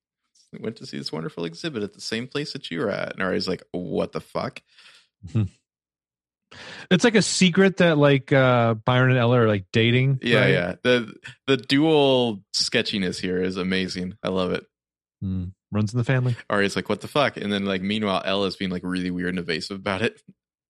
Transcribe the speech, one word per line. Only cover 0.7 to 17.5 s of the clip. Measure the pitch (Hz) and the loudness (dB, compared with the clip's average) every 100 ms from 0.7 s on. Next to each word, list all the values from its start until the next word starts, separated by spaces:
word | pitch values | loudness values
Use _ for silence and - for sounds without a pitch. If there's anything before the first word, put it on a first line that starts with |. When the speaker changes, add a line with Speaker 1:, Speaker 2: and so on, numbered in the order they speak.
| 117 | -12
Speaker 1:
to | 131 | -12
see | 143 | -10
this | 143 | -8
wonderful | 156 160 - 85 | -8 -8 -8 -10
exhibit | 82 170 123 | -8 -8 -6
at | 101 | -8
the | - | -10
same | - 117 127 | -8 -8 -6
place | 143 151 | -8 -8
that | - - | -12 -10
you | 170 | -6
were | 113 | -4
at." | 95 - | -4 -6
And | - | -6
Arya's | 95 92 92 | -2 -2 -4
like, | 90 - | -6 -8
"What | 90 90 92 92 | -10 -4 -4 -4
the | 80 | -6
fuck?" | - 82 110 - _ _ - - _ _ | -8 -8 -8 -10 _ _ -20 -20 _ _
Speaker 2:
<laughs> | 90 113 95 - _ _ _ _ _ _ _ _ _ - - - - | -6 -4 -4 -6 _ _ _ _ _ _ _ _ _ -20 -18 -18 0
It's | 185 | 2
like | 240 214 | 4 4
a | |
secret | 165 - 185 170 190 180 | 2 2 4 6 4 4
that, | 175 151 | 4 6
like, | 143 139 - | 6 4 4
uh, | 139 131 123 117 110 | 4 6 4 2 2
Byron | 120 127 127 | 2 4 4
and | 127 | 4
Ella | 117 123 | 4 4
are, | 110 | 4
like, | 101 92 | 2 0
dating, | 117 113 123 131 131 | 2 4 4 2 0
Speaker 1:
Yeah, | 120 113 | 2 2
Speaker 2:
right? | 98 | 4
Speaker 1:
yeah. | 92 87 90 | 2 0 -2
The, | 123 123 104 - - - - | 2 2 0 -12 -20 -10 -2
the | 131 | -2
dual | 113 139 160 151 139 131 120 101 - | 2 2 4 4 4 4 2 -2 -8
sketchiness | - - 120 110 107 92 90 | -6 -2 -2 0 -2 -2 -4
here | 92 92 | -4 -2
is | 92 95 | -2 -2
amazing. | 92 95 92 92 90 101 | -2 -2 -2 -6 -8 -6
I | - | -4
love | 95 90 | -2 -2
it. | 92 - _ _ _ _ _ | -4 -8 _ _ _ _ _
Speaker 2:
Mm. | 98 92 90 - _ | -6 -6 -8 -12 _
Runs | 104 104 | -4 -2
in | 123 | -2
the | |
family. | 117 131 123 117 - | 0 0 0 -4 -4
Speaker 1:
Arya's | 104 101 98 | 0 0 -2
like, | 90 | -4
"What | 104 | -6
the | - | -4
fuck?" | 151 123 - | 0 0 -2
And | 101 | -4